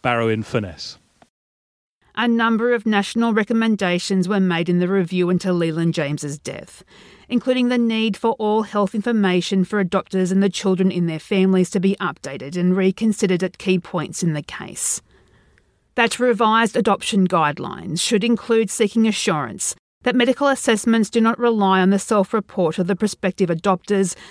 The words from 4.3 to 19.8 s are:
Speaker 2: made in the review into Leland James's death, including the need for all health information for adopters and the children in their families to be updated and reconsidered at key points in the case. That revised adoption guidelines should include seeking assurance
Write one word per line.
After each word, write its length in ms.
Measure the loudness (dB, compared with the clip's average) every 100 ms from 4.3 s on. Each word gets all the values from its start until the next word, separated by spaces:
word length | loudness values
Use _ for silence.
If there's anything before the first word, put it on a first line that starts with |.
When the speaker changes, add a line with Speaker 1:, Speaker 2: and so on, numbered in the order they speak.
| 2
Speaker 2:
made 300 | 0 0 0
in 100 | 0
the 80 | 2
review 420 | 0 0 0 0
into 240 | 0 0
Leland 400 | 0 0 0 -2
James's 440 | 0 -2 -4 -6 -10
death, 460 | -10 -14 -16 -20 -20 -20 -20 -20 -4
including 400 | -2 0 0 2
the 80 | 2
need 400 | 0 0 -2 0
for 160 | -2
all 300 | -2 0 0
health 300 | 0 0 -2
information 680 | -2 -2 0 2 2 0 0
for 200 | 0 0
adopters 480 | 0 -2 -2 -2 0
and 120 | 2
the 60 | 0
children 420 | 0 -2 2 0
in 160 | 0 -2
their 120 | -4
families 500 | -2 2 4 4 2
to 80 | 0
be 160 | 0 0
updated 560 | -4 -8 -10 -10 -8 -2
and 180 | 0 2
reconsidered 680 | 2 2 -2 0 0 0
at 160 | -2 -6
key 220 | -2 -2
points 420 | -2 -8 -8 -4
in 120 | -2
the 100 | -2
case. 580 | -8 -14 -14 -8 -6 -6 _ _ _ _ _ _ _ _ _ -2
That 240 | -2 2
revised 560 | 0 2 2 4 2 2
adoption 520 | 0 0 0 0 2
guidelines 720 | 2 0 -2 -8 -8 -8 -4
should 220 | 0 0
include 460 | 2 0 2 0 0
seeking 380 | 0 0 2 2
assurance 680 | 0 -2 -2 -4 -6 -8 -8